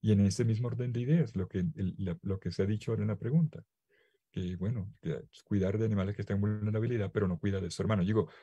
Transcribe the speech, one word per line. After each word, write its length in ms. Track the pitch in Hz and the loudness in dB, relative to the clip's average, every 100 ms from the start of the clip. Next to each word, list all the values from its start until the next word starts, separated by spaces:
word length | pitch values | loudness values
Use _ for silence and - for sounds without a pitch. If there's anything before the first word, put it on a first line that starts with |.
Y 100 | 107 | 4
en 80 | 101 | 6
ese 240 | 101 98 | 4 2
mismo 240 | 117 110 120 | 0 0 -2
orden 240 | 113 123 | -4 -4
de 80 | 120 | -2
ideas, 340 | 120 170 123 - | 2 4 4 -2
lo 120 | 87 | -2
que, 100 | 95 | 0
el, 340 | 87 80 95 - | -2 -2 -4 -2
la, 200 | 95 85 | -6 -4
lo 160 | 98 95 | -4 -4
que 120 | 92 | -4
se 120 | - | 0
ha 40 | 98 | 0
dicho 240 | 107 - | 0 -2
ahora 120 | 110 | -2
en 60 | 104 | -2
la 100 | 104 | -2
pregunta, 460 | 120 156 156 - - _ _ _ _ _ _ | 0 2 2 -2 -20 _ _ _ _ _ _
que 260 | - 90 90 | -6 -6 -4
bueno, 360 | 95 120 95 - | -4 -4 -6 -8
que 220 | 82 71 - - | -8 -8 -10 -20
cuidar 340 | _ 101 95 107 | _ 0 2 0
de 80 | 113 | 0
animales 280 | 101 95 | 0 0
que 80 | 104 | -4
están 140 | 104 101 | -4 0
en 60 | |
vulnerabilidad, 680 | 104 107 107 107 117 120 95 | 0 0 -2 0 0 -2 0
pero 140 | - 98 | 0 0
no 120 | 87 | 0
cuida 220 | 101 98 | -2 -2
de 100 | 90 | -4
su 100 | - | -4
hermano. 220 | 98 107 | 0 2
Digo, 240 | 90 110 82 - | 4 2 0 -6